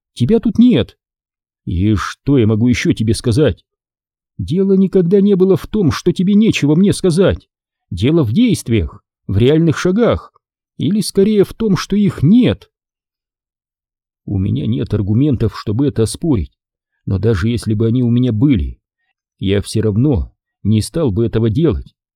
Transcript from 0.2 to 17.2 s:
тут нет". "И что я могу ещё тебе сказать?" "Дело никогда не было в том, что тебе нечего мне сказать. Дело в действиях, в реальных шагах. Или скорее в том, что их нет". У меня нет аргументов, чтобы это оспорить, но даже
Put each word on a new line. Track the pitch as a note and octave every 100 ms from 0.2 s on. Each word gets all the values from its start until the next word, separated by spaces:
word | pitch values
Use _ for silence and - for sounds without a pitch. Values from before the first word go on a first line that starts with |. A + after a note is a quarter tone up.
| C#3 A3
тут | A#3 -
нет". | B3 D3 F#2+ _ _ _ _ _ _ _
"И | - F2 G#2
что | G#2 - - - C#3
я | G#2+
могу | G#2+ B2
ещё | B2 F3
тебе | - A2
сказать?" | A2 A#2+ A2+ C3+ - _ _ _ _ _ _ _ -
"Дело | F2 F3+ G3
никогда | F#3+ F#3+ F#3+ E3+ G3+
не | G3+
было | F#3 F#3+ F3
в | -
том, | G#3+ D#3
что | - F3
тебе | - F#3
нечего | G#3 A3 - C#3+
мне | D3+ G3+
сказать. | - F#3 E3 E3 E2+ _ _ _ _ -
Дело | E2+ A#2+ E3+
в | A#2
действиях, | D3+ B3 D#3+ - A2+ D2+ - _ _ -
в | G2
реальных | B2 D#3+ E3 -
шагах. | F3 G3+ G#3 G#2 - _ _ _ _ -
Или | C3+ G#3
скорее | - G3 G#3 G#3+
в | F3
том, | - A3 -
что | - G3+
их | G3 -
нет". | C#3+ A#3+ F3 F#2 _ _ _ _ _ _ _ _ _ _ _ _ _ _ _ _ -
У | G2
меня | G2+ G#2 G#2
нет | C3+ B2
аргументов, | G#2 G2 G#2+ D3+ A#2 - -
чтобы | - G#2+ C#3+
это | -
оспорить, | A2 - E3+ A2+ D2 _ _ _ _ _
но | -
даже | F#2